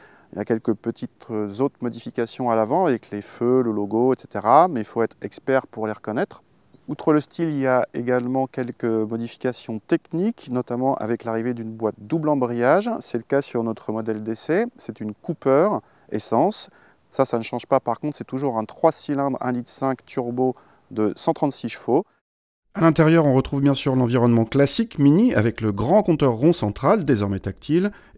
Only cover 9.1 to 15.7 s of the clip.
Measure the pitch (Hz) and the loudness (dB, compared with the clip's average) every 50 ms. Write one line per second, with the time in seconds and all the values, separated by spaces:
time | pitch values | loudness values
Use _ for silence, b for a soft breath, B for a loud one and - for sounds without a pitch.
9.1 | 113 113 117 117 - - - 127 120 - - - 117 110 - - 170 165 - _ | -4 -6 -6 -8 -10 -6 -4 -4 -4 -4 -8 -8 -8 -10 -2 -2 -2 -2 -2 _
10.1 | - 165 185 220 233 - - 143 123 127 123 - 123 120 127 135 139 - - 110 | -4 -2 -2 -2 -4 -6 -10 -6 -4 -4 -4 -4 -4 -2 0 -2 -2 -2 -2 -4
11.1 | 117 110 - 113 113 113 113 123 123 117 113 110 113 110 113 107 - - 104 104 | -4 -4 -4 -4 -4 -4 -4 -4 -6 -6 -8 -10 -8 -4 -4 -4 -4 -4 -8 -4
12.1 | 151 165 156 151 151 139 127 117 120 120 120 127 151 190 208 240 214 135 120 - | -4 -2 0 0 2 2 0 0 0 2 4 4 4 4 2 0 -6 -6 -8 -8
13.1 | - 117 110 _ 139 139 139 - - 120 113 113 113 - - - 107 110 110 113 | -8 -8 -4 _ 0 0 0 0 -4 -2 -2 -2 -4 -6 -6 -6 -6 -4 -4 -4
14.1 | 110 107 107 110 113 - - - 156 190 233 240 - - - - 107 - 107 107 | -6 -6 -4 -6 -6 -6 -4 -2 -2 -2 -2 -4 -6 -14 -14 -14 -12 -10 -10 -10
15.1 | 107 - _ - 156 - - 139 135 143 175 208 | -10 -10 _ -8 -8 -2 2 2 4 4 4 2